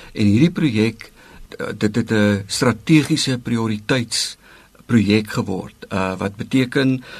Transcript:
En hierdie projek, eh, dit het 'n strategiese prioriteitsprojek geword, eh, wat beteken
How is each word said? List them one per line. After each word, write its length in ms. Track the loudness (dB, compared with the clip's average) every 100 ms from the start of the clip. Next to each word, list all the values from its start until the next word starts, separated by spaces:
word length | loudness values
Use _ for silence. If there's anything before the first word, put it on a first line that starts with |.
| -10
En 140 | 0 4
hierdie 240 | 6 4
projek, 600 | 2 0 2 0 -2 -14 -20 -20 -20 -16 -10
eh, 100 | -10 -4
dit 180 | -2
het 180 | -2 0
'n 300 | 2 2 0 -4
strategiese 920 | -2 0 0 2 2 4 0 -2 -4
prioriteitsprojek 1900 | -4 -2 -2 -4 -2 -2 -2 -6 -8 -10 -20 -20 _ -18 0 2 4 2 0
geword, 560 | -6 -6 -6 -8 -16 -8
eh, 280 | -4 -4 -4
wat 180 | -6 -6
beteken 680 | -2 -2 0 0 0 -2 -6